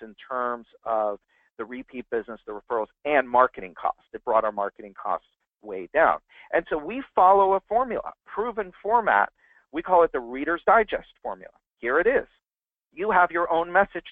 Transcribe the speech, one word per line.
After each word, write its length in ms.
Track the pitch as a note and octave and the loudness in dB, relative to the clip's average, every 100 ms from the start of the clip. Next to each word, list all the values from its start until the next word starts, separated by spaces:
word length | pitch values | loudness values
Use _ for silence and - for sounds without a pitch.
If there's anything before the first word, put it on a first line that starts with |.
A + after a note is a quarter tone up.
in 140 | A2 G2+ - | -18 -20 -10
terms 380 | B2+ B2 A#2+ A2+ _ A2+ | -6 -6 -6 -12 _ -4
of 340 | A2 G#2+ G2+ _ _ _ - | -2 -2 -6 _ _ _ -14
the 60 | A2 | -12
repeat 400 | B2+ - B2 - | -12 -14 -16 -8
business, 320 | A#2 G#2+ G#2+ - | -8 -8 -16 -14
the 40 | |
referrals, 360 | G#2 - A#2 G#2+ _ D3 | -16 -6 -6 -6 _ 0
and 240 | D3 B2+ | 0 2
marketing 460 | B2 B2+ - F#2 - | 2 2 0 -16 -6
costs. 220 | - - _ | -6 -6 _
It 140 | A2 - | -12 0
brought 180 | A2 | 0
our 80 | A2 | 0
marketing 440 | G#2 G2+ _ G#2 F#2+ | -4 -8 _ -20 -12
costs 280 | G2+ E2+ _ _ _ _ | -6 -6 _ _ _ _
way 260 | G#2+ F#2+ F2 | -12 -12 -6
down. 240 | D3+ C#3+ D#2 _ - - | 2 2 0 _ -20 -4
And 140 | E3+ E3+ | -4 -4
so 120 | D#3+ | -8
we 240 | D3 B3+ - | -6 -12 -4
follow 400 | - F#3 G3 F#3+ | 4 6 6 4
a 60 | F#3+ - | 2 0
formula, 420 | A3 B3+ G3 - - _ | -2 -2 -4 -8 -14 _
proven 460 | - A#3+ G#3 F#3 _ | -6 -6 -6 -10 _
format. 480 | G3+ A#3 F#3+ G2+ - _ _ _ _ | 0 0 4 2 2 _ _ _ _
We 120 | D#3 | -10
call 200 | F3+ F3+ | 2 4
it 80 | E3 | 4
the 80 | C#3 | 0
Reader's 440 | A#2 C3 D3 E3+ - | -8 -8 -4 -2 4
Digest 420 | A3 G#3+ G2 - _ | 4 4 -4 -8 _
formula. 320 | A#2 F#2+ E2 _ _ _ | -12 -12 -14 _ _ _
Here 220 | A#2 C#3+ | -2 0
it 80 | G3+ | 2
is. 200 | C4+ - _ _ _ _ _ _ | 0 -4 _ _ _ _ _ _
You 200 | D3 G#3+ | -10 0
have 180 | F#3 F3 | 2 2
your 220 | E3+ E3+ | 0 -2
own 200 | E3 F3 | -2 0
message 340 | F#3 G3+ F3 - | 0 0 -4 -14